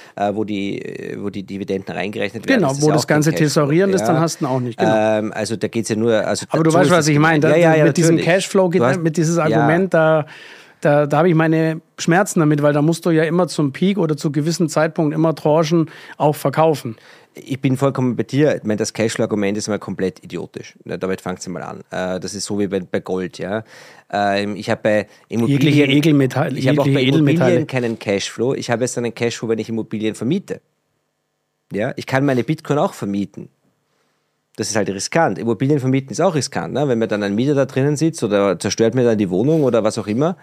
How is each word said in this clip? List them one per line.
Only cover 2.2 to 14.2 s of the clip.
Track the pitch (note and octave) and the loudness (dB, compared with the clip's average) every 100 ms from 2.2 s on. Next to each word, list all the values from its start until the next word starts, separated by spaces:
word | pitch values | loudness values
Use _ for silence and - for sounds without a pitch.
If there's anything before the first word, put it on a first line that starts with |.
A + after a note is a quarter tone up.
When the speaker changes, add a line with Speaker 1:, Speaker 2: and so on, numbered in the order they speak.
| G2+ - - | -8 -6 -2
Speaker 1:
werden. | B3+ | 0
Speaker 2:
Genau, | C#3 | 0
Speaker 1:
Das | C#3 | 2
ist | |
Speaker 2:
wo | D3+ | 2
Speaker 1:
ja | |
Speaker 2:
das | D3+ | 2
Speaker 1:
auch | - | 2
kein | D3+ | 2
Speaker 2:
ganze | D#3 | 2
Speaker 1:
Cashflow. | - | 2
Speaker 2:
Thesaurieren | D3+ E3 C#3+ E3 G3 | 2 2 2 2 2
ist, | F#3+ | 2
Speaker 1:
Ja. | G#3+ | 2
Speaker 2:
dann | D#3 | 2
hast | E3 - | 0 -2
du | |
ihn | C#3 | -2
auch | B2+ | -2
nicht. | B2 - | -4 -2
Genau. | A2 A2 A2 G#2+ | 0 2 2 0
Speaker 1:
Ähm, | G#2+ | -2
also | G#2 A2 G#2+ | -6 -6 -4
da | G2+ | -4
geht's | A2+ G#2 | -4 -2
ja | |
nur, | A2 A#2 G#2+ | 0 2 2
also | F#2+ G#2 - | 0 -4 -2
Speaker 2:
Aber | D#3 | 0
du | D#3+ | 4
Speaker 1:
so | E3 | 4
Speaker 2:
weißt, | F3 | 4
Speaker 1:
ist | |
Speaker 2:
was | F3 | 4
Speaker 1:
es | D#3 | 4
Speaker 2:
ich | D3 | 4
meine. | D#3+ D#3 | 4 4
Speaker 1:
gemeint. | |
Speaker 2:
Da, | D3+ | 4
Speaker 1:
Ja, | D#3+ | 6
ja, | E3 D#3 | 6 6
ja, | |
Speaker 2:
mit | D3+ E3+ | 4 4
diesem | D#3+ | 4
Speaker 1:
natürlich. | D#3+ E3 | 4 2
Speaker 2:
Cashflow | F#3+ - G3 F#3 | 0 2 2 2
geht | E3+ | 2
Speaker 1:
Du | |
Speaker 2:
man, | A#2+ | 2
Speaker 1:
hast, | F#3 | 2
Speaker 2:
mit | D#3+ D#3+ | 0 0
dieses | D#3 | 0
Speaker 1:
ja. | E3 | 0
Speaker 2:
Argument, | D#3 A2+ C3 E3+ F#3+ | 0 2 2 2 2
da, | E3 D#3 D#3 D3 - - - - _ | 2 4 2 -2 -12 -20 -20 -20 _
da, | D#3 D3 | 2 2
da | C#3+ D3 | 2 2
habe | F3+ | 4
ich | |
meine | D#3+ D#3+ D#3+ D#3+ D#3+ - - | 4 4 2 0 -2 -10 -4
Schmerzen | - F3 G3+ F3+ | 2 2 2 2
damit, | D3+ D3 | 2 2
weil | D3 | 2
da | D3 | 2
musst | D#3 E3 | 2 0
du | F3 | 0
ja | D#3 | 0
immer | D#3+ C#3+ E3+ | 2 0 0
zum | - C#3+ | -2 -4
Peak | - F#3 G3 | 0 0 0
oder | D#3+ | -2
zu | D3+ | -2